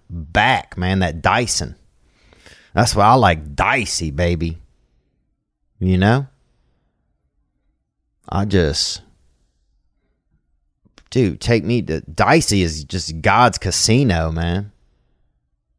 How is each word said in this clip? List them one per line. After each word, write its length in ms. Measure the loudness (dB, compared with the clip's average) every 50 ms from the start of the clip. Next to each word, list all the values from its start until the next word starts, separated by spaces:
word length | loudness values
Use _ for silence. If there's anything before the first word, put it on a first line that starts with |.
| _ -14
back, 680 | -12 -12 -10 -4 0 0 2 2 2 0 -4 -8 -8
man, 220 | -6 -4 -2 0 0
that 220 | 0 -2 -2 -2
Dyson. 540 | 0 0 0 0 0 -2 -4 -6 -6 -8 -12 -16 _ _ _ _ _ _ _ _ _ _ _ _ _ -20 -20 -20 _ _ -2
That's 200 | 0 0 2 2
why 100 | 4 4
I 80 | 6 6
like 400 | 6 4 4 2 0 -4 -8 -6
dicey, 560 | -2 -2 0 0 0 -2 -4 -6 -6 -6 -6
baby. 480 | -4 -2 0 0 0 -2 -4 -6 -8 -10 -14 _ _ _ _ _ _ _ _ _ _ _ _ _ _ _ _ _ _ _ _ _ _ -4
You 180 | 0 0 2
know? 300 | 4 4 4 2 2 -2 -6 _ _ _ _ _ _ _ _ _ _ _ _ _ _ _ _ _ _ _ _ _ _ _ _ _ _ _ _ _ _ _ _ _ _ _ _ _ _ _ -6
I 160 | -4 -4 -2
just, 560 | 0 2 2 2 0 0 -2 -4 -6 -8 -10 -14 _ _ _ _ _ _ _ _ _ _ _ _ _ _ _ _ _ _ _ _ _ _ _ _ _ _ _ _ _ _ _ _ _ _ _ _ _ _ -20 -14 _
dude, 320 | -2 0 0 0 -2 -4
take 220 | -2 0 0 0 0
me 180 | 0 -2 -2 -2
to, 180 | -4 -6 -8
dicey 600 | -8 -6 -2 0 2 4 4 4 2 2 0 0
is 220 | 0 0 -2 -6 -8
just 380 | -8 -8 -8 -8 -8 -8 -2
God's 360 | 0 2 4 4 4 2 2
casino, 760 | 0 -4 -4 -2 0 0 2 2 2 2 2 2 0 0 -2
man. 400 | -2 -2 -2 -2 -2 -4 -6 -8 -14 _ _ _ _ _ _ _ _ _ _ _ _ _ _ _ _ _ _ _ _